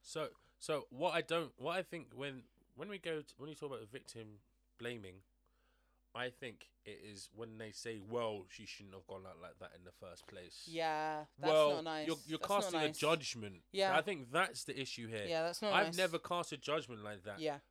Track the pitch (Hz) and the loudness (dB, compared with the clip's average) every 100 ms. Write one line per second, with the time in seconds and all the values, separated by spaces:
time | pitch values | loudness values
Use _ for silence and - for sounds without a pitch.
0 | - 160 143 - _ _ - 151 - 123 | -6 -4 -4 -6 _ _ 0 0 0 0
1 | 175 165 - 165 151 - 135 180 180 170 | 2 2 2 2 0 -4 0 0 -2 -8
2 | 110 117 139 131 117 _ _ - 180 196 | -10 -8 -6 -8 -14 _ _ -12 -10 -6
3 | 170 160 147 - 143 147 147 123 107 127 | -4 -4 -6 -12 -12 -8 -6 -6 -8 -12
4 | - 117 107 104 _ _ _ _ 117 120 | -12 -12 -12 -14 _ _ _ _ -6 -6
5 | 98 92 _ _ _ _ _ _ _ _ | -10 -14 _ _ _ _ _ _ _ _
6 | _ 117 123 123 127 101 - _ - 101 | _ -2 -2 -2 -10 -10 -18 _ -14 -12
7 | 104 98 - 101 113 110 113 101 117 110 | -12 -12 -14 -10 -10 -8 -10 -8 -6 -6
8 | 98 120 117 104 92 - 104 - 101 95 | -2 0 0 0 -8 -14 -12 -12 -12 -14
9 | 90 95 95 82 87 82 98 87 90 - | -10 -10 -10 -12 -14 -12 -14 -14 -20 -16
10 | 95 85 - 95 90 - - 165 160 156 | -14 -14 -14 -14 -14 -14 -8 -2 0 2
11 | 156 151 151 - 160 156 151 147 165 156 | 0 -2 -6 0 6 10 10 6 0 -2
12 | 151 156 147 156 190 202 202 170 151 156 | 0 -2 -2 -4 4 4 4 2 2 4
13 | 151 165 131 117 104 87 _ 190 196 175 | 4 4 2 -4 -6 -8 _ 2 6 6
14 | 160 180 120 147 185 - - 131 131 - | 4 -2 0 4 4 2 -6 -4 -4 -4
15 | 113 110 101 165 165 175 214 185 196 175 | -4 -2 0 2 0 0 4 6 6 4
16 | 180 165 - 175 170 147 - 156 127 113 | 2 2 0 -2 0 -4 0 0 -2 -8
17 | 104 104 95 101 156 147 _ | -8 -8 -8 -2 -2 -2 _